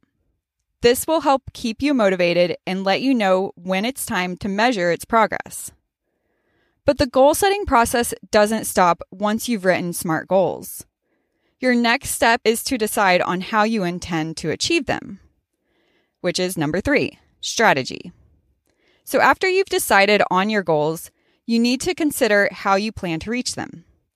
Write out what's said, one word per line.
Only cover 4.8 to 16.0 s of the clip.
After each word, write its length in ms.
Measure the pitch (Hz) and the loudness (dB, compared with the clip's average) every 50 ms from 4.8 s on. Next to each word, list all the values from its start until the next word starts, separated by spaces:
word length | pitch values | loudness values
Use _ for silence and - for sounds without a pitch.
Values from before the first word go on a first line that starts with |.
| 175 175 | 0 0
its 120 | 165 - - | 0 -2 -2
progress. 680 | - 240 226 214 190 - - - - - - - - - _ _ _ _ _ _ _ _ _ _ _ _ _ _ _ _ _ _ _ _ _ _ | 0 0 2 2 2 -2 -6 -10 -12 -14 -14 -14 -16 -18 _ _ _ _ _ _ _ _ _ _ _ _ _ _ _ _ _ _ _ _ _ _
But 140 | - 294 | 0 0
the 80 | - 294 | 2 0
goal-setting 600 | 247 - 254 262 285 320 - 415 392 392 415 392 | 0 2 4 4 4 4 4 2 0 0 0 -2
process 480 | - 269 233 233 233 - 240 240 - - - - - | 0 2 2 2 2 0 -2 -2 -4 -6 -10 -4 0
doesn't 340 | - 214 208 208 226 220 - | 2 2 4 2 0 -2 -6
stop 380 | - - 208 185 175 170 - - - | -2 0 2 4 4 2 0 -4 -14
once 360 | - 185 202 208 214 226 - | -10 -6 -4 -4 -2 -4 -4
you've 180 | 247 240 202 175 | -4 -4 -2 0
written 280 | 185 175 123 180 175 170 | 0 0 0 -2 -6 -6
smart 340 | - - 180 160 151 - | -6 -4 -2 -2 -4 -2
goals. 580 | - 180 196 180 147 76 62 - - - - - _ _ _ _ _ _ _ _ _ _ _ _ _ _ _ | 0 2 2 2 2 -2 -6 -10 -14 -16 -16 -18 _ _ _ _ _ _ _ _ _ _ _ _ _ _ _
Your 160 | 262 254 247 | 0 0 2
next 340 | 233 240 226 233 277 - - | 2 2 0 0 -2 -4 -6
step 320 | - - 247 233 233 247 - | -2 2 2 2 2 2 2
is 200 | 214 233 226 - | 0 0 0 -2
to 140 | - 269 | -4 -4
decide 440 | 233 214 214 - 226 208 190 180 180 | -2 -2 -2 0 2 2 4 4 2
on 200 | - - 180 180 | 2 -2 -4 -6
how 220 | 185 - 226 214 208 | -6 -2 0 0 0
you 200 | 220 233 214 180 | 0 0 -2 -2
intend 520 | 175 175 175 - - 175 160 156 160 160 | -4 -4 -6 -8 -6 -4 -4 -4 -6 -6
to 120 | - - 160 | -6 -6 -6
achieve 380 | 120 - - - 339 339 269 | -4 -4 -2 0 0 0 0
them, 320 | - - - - - 196 - _ _ _ _ _ _ _ _ _ _ _ _ _ _ _ _ | -2 -4 -6 -8 -12 -16 -18 _ _ _ _ _ _ _ _ _ _ _ _ _ _ _ _